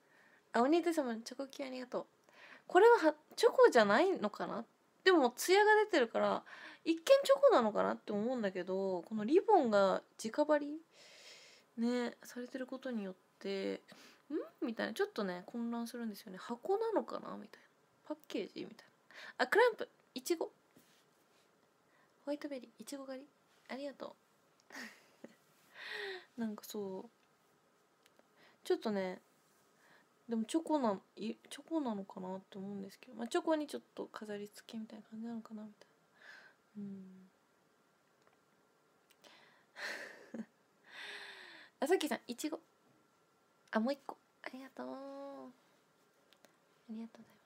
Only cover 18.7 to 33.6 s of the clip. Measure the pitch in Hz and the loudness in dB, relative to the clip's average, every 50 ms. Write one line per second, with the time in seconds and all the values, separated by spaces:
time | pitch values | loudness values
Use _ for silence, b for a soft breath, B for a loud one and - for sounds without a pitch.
18.7 | - - - - _ _ _ _ B B B B B B - - - 392 494 480 | -14 -18 -20 -20 _ _ _ _ B B B B B B -2 2 6 6 6 6
19.7 | 427 - - - _ _ _ _ - 254 - - 349 330 403 - - _ _ _ | 4 0 -6 -12 _ _ _ _ -12 -8 -4 -4 -2 -2 -4 -6 -8 _ _ _
20.7 | _ - _ _ _ _ _ _ _ _ _ _ _ _ _ _ _ _ _ _ | _ -20 _ _ _ _ _ _ _ _ _ _ _ _ _ _ _ _ _ _
21.7 | _ _ _ _ b b b b b _ _ 285 294 285 - 294 285 254 226 233 | _ _ _ _ b b b b b _ _ -8 -6 -6 -6 -8 -10 -10 -12 -14
22.7 | _ - 214 - 285 277 269 262 262 254 285 - _ _ _ _ _ _ _ - | _ -20 -16 -14 -12 -12 -12 -12 -12 -14 -14 -18 _ _ _ _ _ _ _ -14
23.7 | 240 262 285 277 247 - - - - _ _ _ _ _ _ _ _ _ _ - | -12 -10 -10 -10 -10 -12 -14 -14 -14 _ _ _ _ _ _ _ _ _ _ -18
24.7 | - 269 240 214 - - _ _ _ _ - - _ _ _ _ _ _ _ _ | -16 -16 -16 -16 -18 -20 _ _ _ _ -20 -20 _ _ _ _ _ _ _ _
25.7 | B B B B B 415 403 392 381 359 B B B 240 226 220 208 - - - | B B B B B -8 -8 -8 -10 -12 B B B -8 -6 -6 -6 -8 -12 -12
26.7 | - 214 202 190 190 190 233 233 _ _ _ _ _ _ _ _ _ _ _ _ | -10 -8 -8 -8 -10 -12 -14 -16 _ _ _ _ _ _ _ _ _ _ _ _
27.7 | _ _ _ _ _ _ _ _ _ _ _ _ _ b b b b b - - | _ _ _ _ _ _ _ _ _ _ _ _ _ b b b b b -2 -2
28.7 | 370 339 - 226 208 196 190 185 185 - _ _ _ _ _ _ _ _ _ _ | -2 0 0 -2 -2 -2 -2 -4 -6 -10 _ _ _ _ _ _ _ _ _ _
29.7 | _ b b b b b b b _ _ _ - 233 226 220 - - 330 330 - | _ b b b b b b b _ _ _ -4 -2 -2 -2 0 0 -2 0 0
30.7 | 311 294 254 220 98 - - _ _ - 196 226 226 - - - - - - - | 0 2 2 0 0 -2 -6 _ _ -10 -8 -8 -8 -10 -14 -18 -18 -18 -10 -6
31.7 | 320 320 285 240 214 196 190 - - 190 185 185 190 190 196 - - 196 190 202 | -4 -4 -2 -2 -4 -6 -8 -10 -12 -12 -10 -8 -10 -10 -12 -14 -14 -12 -10 -10
32.7 | 202 196 190 196 - - - 254 247 220 233 233 - 349 339 330 320 302 | -10 -10 -12 -12 -16 -20 -20 -16 -12 -10 -6 -4 -2 -2 0 0 0 0